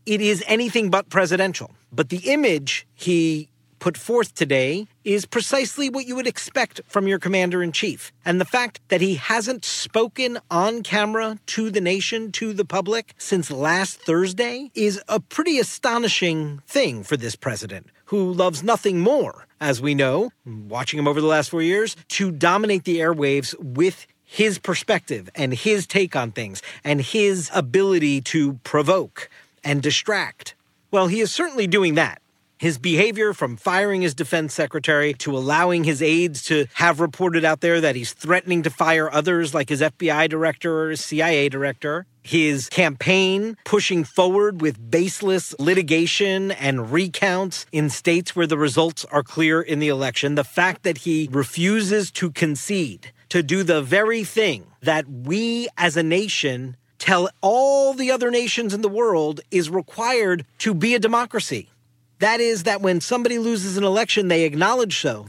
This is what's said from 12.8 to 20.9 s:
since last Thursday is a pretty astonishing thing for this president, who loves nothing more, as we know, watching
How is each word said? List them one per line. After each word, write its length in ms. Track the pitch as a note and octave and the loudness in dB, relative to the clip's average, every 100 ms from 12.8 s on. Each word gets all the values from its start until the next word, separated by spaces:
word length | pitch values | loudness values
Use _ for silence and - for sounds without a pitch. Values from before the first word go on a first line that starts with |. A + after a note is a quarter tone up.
| F#3 A3+ - - | -2 -4 -6 -12
since 320 | - G3 - | -2 -2 -2
last 520 | C3+ D3+ F3 F#3+ - | -2 0 0 -2 -6
Thursday 720 | - E3 F#3 F#3 A#3+ B3 C#4 | 0 2 0 0 -4 -4 -10
is 260 | - G#3 G3 - | -2 0 0 -4
a 140 | G#3+ | -4
pretty 400 | - - E4+ C#4 | -4 -4 0 2
astonishing 1040 | G#3 - B3+ A#3 A#3 - F3+ D#3+ D3+ C#3+ - | 0 -2 -2 0 0 0 0 -2 -4 -8 -4
thing 380 | C#4 G#3+ A2+ | 0 0 -2
for 120 | F#2+ D3 | -4 -4
this 200 | A#2 - | -4 -8
president, 540 | C3 G#2+ G#2+ F#2+ - _ - | -6 -6 -10 -14 -16 _ -4
who 260 | G3+ F#3 | -2 0
loves 320 | F3+ F3+ D3 | 2 0 0
nothing 340 | G3 A3+ G#3 F3+ | 0 2 2 2
more, 480 | G3 C#4+ E3 - - - | 2 2 0 -6 -20 -6
as 200 | D3 A#2+ | -2 0
we 140 | C#3 | 0
know, 380 | C#3 C3 D3 A#3 _ | 2 2 2 -2 _
watching 540 | C3 A2 G#2 A#2 B2+ | -16 -14 -8 -8 -6